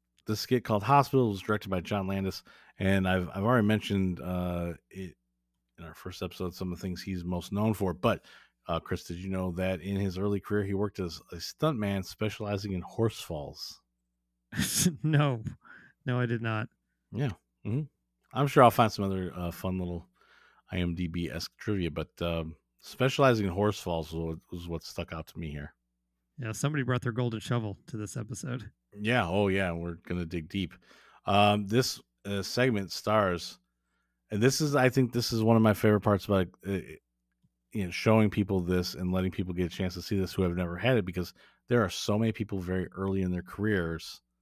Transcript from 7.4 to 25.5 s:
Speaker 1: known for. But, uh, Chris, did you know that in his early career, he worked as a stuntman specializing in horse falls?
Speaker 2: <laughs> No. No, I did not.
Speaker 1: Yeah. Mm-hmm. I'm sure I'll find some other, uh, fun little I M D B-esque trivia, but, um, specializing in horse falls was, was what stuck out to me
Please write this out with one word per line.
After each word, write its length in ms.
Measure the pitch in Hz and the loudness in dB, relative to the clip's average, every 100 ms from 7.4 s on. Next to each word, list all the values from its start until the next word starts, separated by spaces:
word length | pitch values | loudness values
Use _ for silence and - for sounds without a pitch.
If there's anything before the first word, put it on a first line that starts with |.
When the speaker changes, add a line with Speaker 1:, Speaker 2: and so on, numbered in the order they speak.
| - | -4
Speaker 1:
known 220 | 98 113 | 0 0
for. 220 | 101 92 | 2 0
But, 300 | 80 120 92 - - _ _ - | 0 0 0 -6 -20 _ _ -4
uh, 120 | 82 | -4
Chris, 240 | - 90 | -4 -6
did 120 | - 85 | -6 -10
you 140 | 95 | -6
know 220 | 95 92 | -4 -4
that 280 | 85 92 90 | -2 -2 -2
in 160 | 92 98 | -4 -2
his 220 | 98 90 | -2 -2
early 220 | 101 101 | -2 -2
career, 240 | - 104 | 0 -2
he 100 | 98 | 0
worked 240 | 98 104 - | -2 -2 -4
as 180 | 90 82 - | -6 -8 -14
a 40 | 85 | -12
stuntman 680 | - - 156 123 104 98 | -12 -4 -2 0 -2 -2
specializing 680 | 95 - 107 - 104 101 104 | -4 -6 -6 -4 -4 -4 -4
in 100 | 90 | -6
horse 380 | - - 113 - | -4 0 0 -2
falls? 600 | - 80 69 - - - _ _ _ _ _ _ _ | -8 -8 -8 -12 -14 -14 _ _ _ _ _ _ _
Speaker 2:
<laughs> 380 | - - - 180 147 | -4 -2 2 0 0
No. 400 | 156 147 147 117 113 - - - - _ | 2 4 4 0 -6 -12 -16 -20 -20 _
No, 160 | 127 123 | -2 0
I 60 | 123 | 0
did 160 | 117 | -2
not. 260 | 113 110 110 _ _ _ _ | -2 -4 -4 _ _ _ _
Speaker 1:
Yeah. 200 | 101 139 - _ _ 107 | -4 -4 -4 _ _ -6
Mm-hmm. 160 | 131 151 _ _ _ _ | -4 -6 _ _ _ _
I'm 120 | 123 139 | -2 4
sure 140 | 151 | 10
I'll 60 | 120 | 10
find 220 | - 110 | 8 4
some 120 | - 98 | 2 -2
other, 260 | 95 90 | -2 -4
uh, 160 | 90 87 | -4 -4
fun 280 | - 92 92 | -4 -4 -2
little 300 | 87 85 - _ _ _ _ _ _ | -4 -6 -10 _ _ _ _ _ _
I 60 | 90 | -2
M 160 | 87 85 | 0 0
D 100 | 87 | -2
B-esque 460 | 87 82 82 - - | -2 -4 -6 -10 -8
trivia, 320 | - 101 85 | -4 -2 -2
but, 180 | 78 76 - | -4 -8 -4
um, 360 | 85 82 80 80 _ _ | -2 -2 -4 -10 _ _
specializing 680 | - - 131 - 135 113 98 | -14 -2 0 4 4 4 2
in 60 | |
horse 260 | 90 104 - | 2 0 0
falls 340 | - 82 80 | -2 -4 -4
was, 260 | 82 82 80 - | -6 -6 -6 -10
was 160 | 90 85 | -12 -8
what 140 | 82 | -8
stuck 300 | - - 82 | -8 -10 -8
out 140 | 80 - | -10 -10
to 100 | - | -10
me 120 | 80 | -8